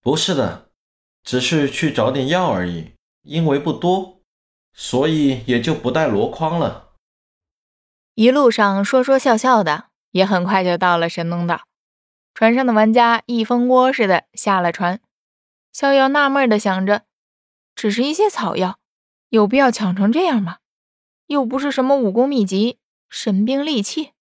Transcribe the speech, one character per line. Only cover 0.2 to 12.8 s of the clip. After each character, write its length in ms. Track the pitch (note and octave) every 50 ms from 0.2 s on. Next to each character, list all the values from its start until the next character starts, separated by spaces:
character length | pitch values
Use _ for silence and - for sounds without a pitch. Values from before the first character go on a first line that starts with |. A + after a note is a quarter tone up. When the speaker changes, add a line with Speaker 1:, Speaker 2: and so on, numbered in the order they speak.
| - - F#3
Speaker 1:
的， 380 | C#3+ A#2 F#2 E2 - _ _ _ _ _ _ _ _ _ _ _ _ _
只 160 | - - B2+
是 280 | B2+ - E3+ D#3 C#3+ C3+
去 240 | C3+ - - D#3 -
找 200 | - G#2+ A#2+ C3
点 160 | C#3+ C3 C3+
药 240 | E3 F3+ F#3 D#3+ A2+
而 160 | F#2 F2+ F2+
已， 240 | F2 E2 D#2+ E2 _ _ _ _ _ _ _
因 240 | - D3 E3 E3
为 120 | D#3 C#3 C#3+
不 140 | C#3+ E3 D3
多， 500 | - - E3+ F3+ F#3+ F#3 - - _ _ _ _ _ _ _ _ _ _ _ _
所 360 | - - - - B2+ C#3 D#3+
以 340 | D#3+ D#3 D3 C#3 C3+ A#2+ A2+
也 140 | - B2 A#2
就 140 | A2+ D#3+ D#3
不 160 | - - B2
带 160 | - D#3+ D#3+
箩 240 | C#3 G#2+ G2 A2 -
筐 260 | - - D#3+ D#3 E3+
了。 380 | E3+ D3+ G#2 F2 - - _ _ _ _ _ _ _ _ _ _ _ _ _ _ _ _ _ _ _ _ _ _ _ _ _ _
Speaker 2:
一 160 | - A3 A#3+
路 180 | B3+ D4 C#4+ B3
上 360 | A3 - G#3+ G3+ G3 G3 G3+
说 180 | - - C4 B3+
说 160 | C#4 C4+ C4+
笑 180 | - C#4 A#3
笑 280 | A3 - C4 B3+ A3 G3
的， 220 | D#3+ D3 D#3+ - _ _ _ _ _ _
也 120 | F3+ F#3+
很 200 | F#3+ G3+ F3+ F3
快 180 | F#3 G3+ F#3+ F#3
就 160 | F3+ F3 F3
到 180 | F#3 F3+ F3
了 120 | E3+ E3+ E3+
神 200 | - - E3+ E3
农 200 | F3 F3 F3 E3+
岛。 140 | E3+ - - _ _ _ _ _ _ _ _ _ _ _ _ _ _
船 220 | - A3 A3 A#3
上 100 | B3+ C4+
的 80 | B3 A3+
玩 200 | G#3+